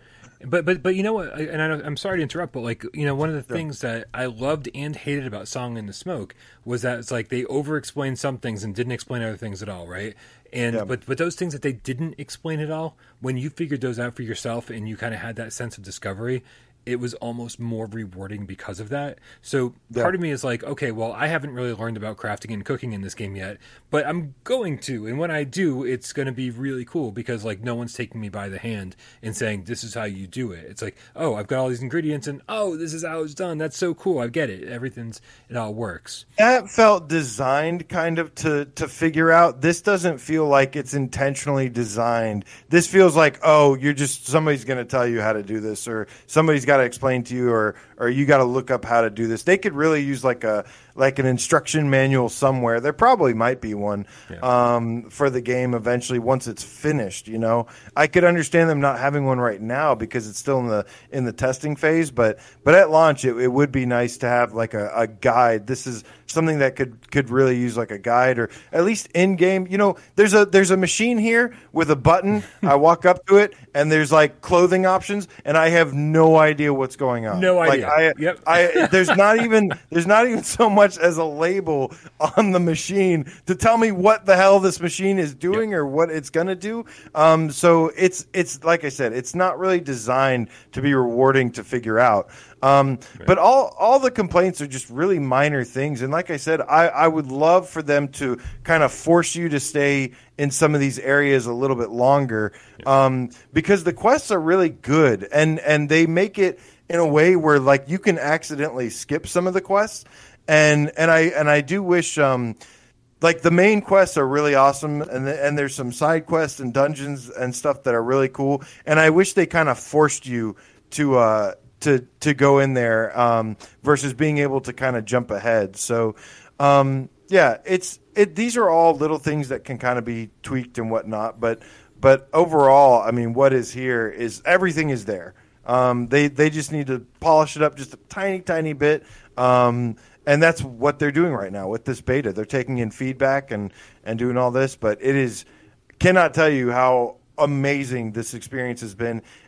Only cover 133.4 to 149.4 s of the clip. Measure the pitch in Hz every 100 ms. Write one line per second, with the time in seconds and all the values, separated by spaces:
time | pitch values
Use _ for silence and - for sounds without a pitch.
133.4 | 139 131 110 123 127 117 110 113 117 -
134.4 | - 180 180 151 151 123 110 92 85 -
135.4 | _ _ - 127 127 123 120 139 147 131
136.4 | 156 151 143 151 135 127 - - 160 156
137.4 | 151 147 151 139 123 - - 202 196 190
138.4 | 180 165 156 143 147 156 - - _ -
139.4 | 127 123 123 120 120 - _ _ 147 147
140.4 | 165 160 135 117 143 143 147 143 175 117
141.4 | 95 101 95 113 135 113 - 135 113 95
142.4 | 107 135 123 123 113 - 131 131 135 139
143.4 | 139 104 98 - - _ - 113 123 123
144.4 | 123 127 135 - 110 104 135 139 127 101
145.4 | - _ _ _ _ - 180 185 160 160
146.4 | 156 139 120 123 127 127 120 - _ -
147.4 | 147 139 139 143 127 127 113 110 113 117
148.4 | - 135 123 120 110 98 117 113 - -